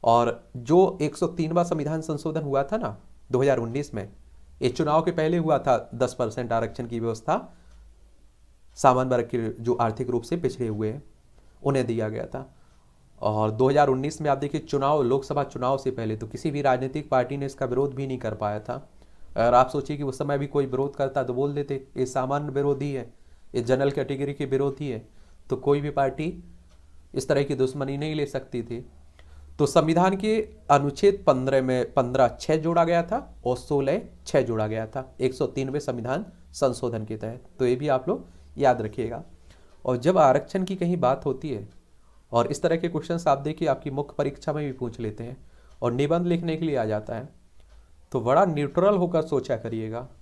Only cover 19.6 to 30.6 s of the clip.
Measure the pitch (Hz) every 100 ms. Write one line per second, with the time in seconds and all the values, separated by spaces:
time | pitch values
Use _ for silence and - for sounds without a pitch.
19.6 | 127 151 - 147 143 131 143 143 143 147
20.6 | 131 127 139 - 135 135 123 123 143 143
21.6 | 143 135 - - 127 131 131 143 147 139
22.6 | 143 135 143 135 110 - - - - 123
23.6 | 117 131 139 139 131 135 143 139 139 131
24.6 | 139 139 147 113 - - - - - 135
25.6 | - 143 147 143 139 - 156 - - -
26.6 | - - - - - - - 143 143 135
27.6 | 131 139 139 139 156 151 143 135 - 123
28.6 | 113 117 117 - - - - - - -
29.6 | 143 165 156 165 185 196 214 220 214 -